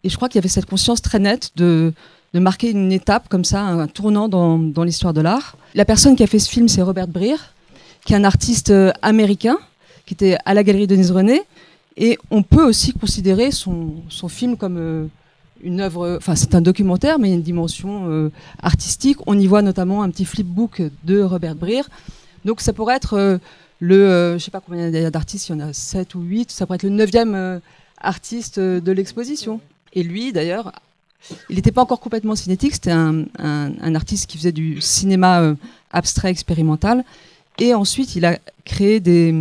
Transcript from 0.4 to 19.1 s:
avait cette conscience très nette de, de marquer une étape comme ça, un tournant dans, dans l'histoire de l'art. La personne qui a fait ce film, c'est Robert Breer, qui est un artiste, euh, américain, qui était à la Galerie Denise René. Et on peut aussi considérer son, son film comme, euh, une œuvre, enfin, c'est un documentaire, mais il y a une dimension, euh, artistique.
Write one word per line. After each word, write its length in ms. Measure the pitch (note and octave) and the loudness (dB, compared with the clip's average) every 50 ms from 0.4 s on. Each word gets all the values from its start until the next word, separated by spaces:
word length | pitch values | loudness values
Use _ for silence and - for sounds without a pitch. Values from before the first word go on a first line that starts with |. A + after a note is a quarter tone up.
avait 60 | F3 | 0
cette 180 | F#3 - - - | 2 -2 -2 -4
conscience 360 | - F#3+ F#3+ - A#3+ A#3 A3+ | -2 -4 -2 0 0 -2 0
très 180 | - - - G#3+ | -2 0 0 2
nette 320 | G3 G3+ G#3+ B3 - - _ | 2 2 0 -2 -4 -10 _
de, 360 | D#3+ F3 F3 E3 D#3+ E3 E3 D#3+ _ - - _ _ _ _ - | 0 2 4 4 4 2 0 -2 _ -14 -20 _ _ _ _ 0
de 60 | F3 | 2
marquer 320 | F#3 F#3 F#3+ - - A#3 | 2 2 2 0 -2 -2
une 200 | A3 G3+ F#3+ F#3 | 0 0 0 2
étape 360 | F#3+ F#3 - - G3+ A#3 - - | 0 0 2 0 0 0 0 -2
comme 140 | G3+ F#3 F3 | -2 -2 0
ça, 180 | - - G3 | 0 -2 -2
un 260 | G#3 F#3+ F3 E3+ D#3 | 0 0 0 -2 -2
tournant 420 | D3 _ - G3+ G#3+ G#3 G#3 G#3+ A3 | -4 _ -4 0 0 2 2 0 0
dans, 280 | F#3+ F3+ F3 E3 E3 | 2 2 2 4 2
dans 260 | E3 D#3+ D#3 C#3+ E3 E3+ | 2 0 -2 -2 -2 -2
l'histoire 300 | F3 D#3+ - - F3 D#3 | -2 -2 -2 -2 0 0
de 80 | D#3 | 2
l'art. 360 | D#3 E3 G#3 C4+ - - - _ _ _ _ | 2 2 0 0 -4 -8 -20 _ _ _ _
La 100 | - G3+ | 0 2
personne 300 | - A3 A3 - C#4+ C4 | 4 4 6 6 6 6
qui 80 | - A3+ | 6 4
a 40 | |
fait 120 | - - G#3+ | 4 4 0
ce 100 | - - | 0 0
film, 200 | - A#3+ A#3 A3 | 0 2 2 4
c'est 120 | F#3+ F3+ | 4 2
Robert 260 | F3+ F#3 F#3+ F#3 F#3 | 0 0 -2 -4 -4
Breer, 280 | F3 D#3+ F3+ F#3+ A#3 D4+ D#4 - - _ _ _ _ _ - - - - _ _ | -6 -4 -2 -2 -2 -2 -4 -6 -16 _ _ _ _ _ -20 -20 -20 -20 _ _
qui 80 | - G#3+ | 0 2
est 20 | |
un 80 | G3 G3+ | 4 4
artiste, 460 | G3 F#3+ - - - A#3+ A3 - - | 4 4 2 0 0 -2 0 2 4
euh, 220 | G3+ G3 F#3+ F#3+ - - | 6 6 6 4 2 0
américain, 560 | - A3 A3 A3 G#3+ G3 G3+ - - A3+ C#4+ G4+ - _ _ _ _ _ _ _ _ | 0 2 4 4 4 2 0 0 0 0 0 0 -4 _ _ _ _ _ _ _ _
qui 80 | - F#3 | -14 -4
était 240 | - G3 F#3+ F3+ - - | 0 2 2 2 2 0
à 80 | F#3+ G3 | 2 2
la 100 | G#3 G#3 | 4 4
Galerie 240 | G#3 G3 G3 G#3 | 4 2 2 2
Denise 240 | F#3 G3 F#3+ F#3 F3 | 2 4 4 4 4
René. 300 | F3+ F#3+ F#3+ G#3+ C4 E4+ G4+ _ _ _ - _ _ _ _ _ _ | 4 2 4 4 2 2 0 _ _ _ -20 _ _ _ _ _ _
Et 200 | - - A#3 A#3+ - - - | 0 0 0 0 0 -4 0
on 100 | A#3 G#3+ | 0 0
peut 240 | F#3+ _ - D4+ D#4+ | 4 _ 4 6 6
aussi 280 | B3+ A3 - - - - | 4 4 2 -2 -4 -4
considérer 580 | - - G3 - G#3+ F3 G3 F#3+ G3 A#3+ C#4 | -4 -4 -4 -4 -2 0 0 2 2 0 0
son, 420 | C4+ - - F#3+ F3 E3+ E3 D#3+ D3+ E3 E3+ | -2 -4 -6 -6 -6 -6 -6 -8 -10 -12 -16
son 220 | E3 - - - E3+ | -16 -14 -12 -12 -12
film 260 | - - B3 B3 A#3+ | -8 -6 -4 -4 -4
comme, 220 | - G#3 F#3+ F3+ | -4 -6 -8 -6
euh, 280 | E3+ E3 E3 D#3+ D#3+ D#3 D#3 _ _ _ _ _ _ _ _ _ _ | -6 -6 -6 -6 -6 -8 -10 _ _ _ _ _ _ _ _ _ _
une 200 | - F3+ F3 F#3 | -10 -6 -6 -4
œuvre, 340 | G3 F#3+ E3 F3 F3 F3 F3 | -4 -6 -6 -6 -6 -6 -6
enfin, 180 | E3+ - F#3+ E3 | -6 -2 -2 0
c'est 200 | - - - - | 0 2 2 4
un 60 | F3+ | 4
documentaire, 580 | E3+ F3+ F#3 - G3+ F#3 F3+ F#3 - D4 D#4+ D4 | 4 4 2 2 0 0 0 0 0 0 2 2
mais 80 | A3+ | 2
il 40 | G3 | 2
y 20 | F#3 | 0
a 20 | |
une 80 | E3+ D#3+ | 0 -2
dimension, 600 | E3 F3 F3 E3 E3 - - - G3 G3+ G#3 F#3 | -4 -4 -4 -4 -6 -8 -10 -10 -10 -8 -8 -6
euh, 240 | E3+ D#3 D#3 D#3 D3+ - - - - - - - | -4 -4 -2 -4 -4 -6 -10 -20 -20 -20 -6 0
artistique. 540 | - D3+ - - - - - - C4+ | 0 0 0 0 -8 -8 -2 0 0